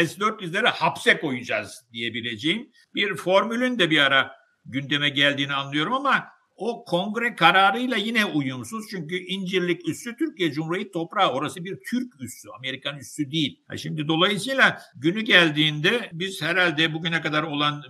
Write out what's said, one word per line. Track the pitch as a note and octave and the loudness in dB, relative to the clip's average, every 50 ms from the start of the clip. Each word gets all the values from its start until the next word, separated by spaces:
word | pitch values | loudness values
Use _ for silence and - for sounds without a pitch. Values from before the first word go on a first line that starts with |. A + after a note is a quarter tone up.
| E3+ | 2
S | - - F#3 | 2 0 -2
dört | G#3 A3 G#3+ G#3+ | -2 -2 -2 -2
yüzleri | F#3+ E3 F3 G#3 A#3 A#3+ | -6 -4 -2 2 2 2
hapse | - - D#3 E3 - - - A#3 G3+ - | 2 2 0 0 0 2 2 2 2 4
koyacağız | F3 C#3+ B2 A#2+ G#2 A#2 A2+ G#2+ G#2+ G2 - - - _ | 0 -2 -4 -4 -4 -4 -4 -4 -4 -6 -12 -18 -20 _
diyebileceğim | A#2 A#2 A#2 A#2 A2 A#2+ A2 A#2+ A2+ G#2+ B2+ D#3+ G3 A3+ - - _ _ _ _ - | -8 -6 -6 -4 -4 -4 -6 -6 -8 -2 -2 -2 -2 -2 -4 -10 _ _ _ _ -4
bir | G3+ G3+ G3+ F#3 | -2 -2 -2 -2
formülün | - - C4 - - - A3+ A#3 A#3+ B3+ B3+ B3 A3+ | -2 0 4 4 4 4 4 0 0 0 0 2 2
de | F3 D#3 | 2 4
bir | D#3 D3+ | 4 4
ara | C#3+ C#3 C#3 C3+ B2 - - - _ _ _ _ _ | 6 6 6 4 4 2 -4 -16 _ _ _ _ _
gündeme | - A2 C3+ C#3 B2+ D3 C#3+ D3 D3 | -8 -8 -8 -4 -2 -2 0 0 0
geldiğini | C3+ C#3+ C#3+ C#3+ C#3 C3+ C#3+ C#3 C#3+ | 2 4 2 4 4 2 -2 -2 -2
anlıyorum | C#3 C#3 C#3 C#3+ D3+ D#3 G3+ | -4 -4 -2 -2 -2 0 0
ama | B3+ C4+ C#4+ C4 A3+ F3+ - - - _ _ _ _ | -2 0 2 2 0 0 0 -6 -16 _ _ _ _
o | - F#3+ A#3 A3 - - | -6 -6 -6 -6 -6 -4
kongre | - F3 F3 G3 G#3+ G#3 A#3 A#3 A#3+ F#3 | -2 -2 0 0 -2 -2 -2 -2 -2 0
kararıyla | - E3+ E3+ F3+ F#3+ G3 G3 A3 A#3+ B3+ B3+ A#3 | 6 6 6 8 8 6 6 4 2 -2 -2 -2
yine | G#3 G3+ A3+ A#3+ A3 G#3 | -2 -2 0 0 0 0
uyumsuz. | F#3 D3+ D3 C3+ C3 C3 B2+ A2 - A3 A3 G#3+ - | 2 0 0 -2 -2 -4 -6 -8 -8 -8 -10 -10 -8
Çünkü | G3+ F3+ D3 D3+ F3+ | -8 -8 -8 -6 -8
İncirlik | F#3 F3+ F3+ F#3 G3 F#3+ F3 G3 F3+ F3 F3 E3+ E3+ - E3+ | -8 -6 -6 -6 -6 -4 -2 -2 0 0 0 -2 -2 -4 -6
üssü | - - - A#3+ A#3 | -6 -6 -8 -12 -6
Türkiye | - E4 D#4 - - F3 D#3 | -4 -4 -4 -2 -2 -2 -2
Cumhuriyeti | C3 D3+ D#3+ D#3+ F3 G3 A3 - | -2 -4 -4 -4 -4 -4 -4 -6
toprağı. | - E3 E3 - - G#3 F#3 D#3 | -6 -6 -6 -4 2 2 2 2
Orası | B2 C3+ D3+ C3+ - F3+ E3+ | 2 0 -2 -4 -6 -8 -10
bir | G3 F3+ - - - | -10 -10 -10 -6 -4
Türk | A#3 B3 B2 - - - | -4 -4 -4 -6 -10 -14
üssü, | B2 G#2 - - - G2 - A#2 | -14 -14 -14 -16 -18 -18 -16 -10
Amerikan | B2+ C3 C3 C3+ - C#3+ D3 C#3 | -8 -8 -8 -6 -8 -8 -8 -8
üssü | C3 - - D#3 D3 C3 | -14 -10 -6 -6 -4 -2
değil. | D3+ E3 C#3+ B2 - _ _ - | 0 0 -2 -2 -4 _ _ -12
Ha | - | -12
şimdi | A2 - D#3 E3 D#3 D3 D#3 | -10 -8 -6 -6 -4 -2 0
dolayısıyla | D#3+ D#3+ F3+ G3+ G#3 F3+ G#3 C4 C4+ C4 A3 F3+ - - - - _ | 2 2 2 2 2 -2 -2 -2 2 2 2 2 2 -2 -10 -20 _
günü | A#2 B2+ E3+ F#3+ A3 | -2 0 0 0 0
geldiğinde | A3 - G3 F3+ E3+ D#3+ D3 D3+ D#3 D#3 D3+ D3+ D3+ G3 A#3 A#3+ A3 - | 2 4 6 6 6 6 4 2 2 2 2 2 2 2 2 0 -2 -8
biz | E3+ D#3+ F#3+ F#3+ F#3+ - | -8 -6 -6 -6 -6 -4
herhalde | D3+ E3 F3 F#3 F3+ E3+ D3 D3+ E3 D#3+ D3+ | -4 0 2 2 2 2 2 2 0 0 0
bugüne | D#3+ F3 E3 E3 D#3+ | -2 -2 -2 -2 -2
kadar | D#3 D#3 D#3 - | -2 0 0 0
olan | - D#3+ C#3+ C#3+ D3 D3 D3 D3 D3 | 0 0 0 0 2 0 0 -2 -8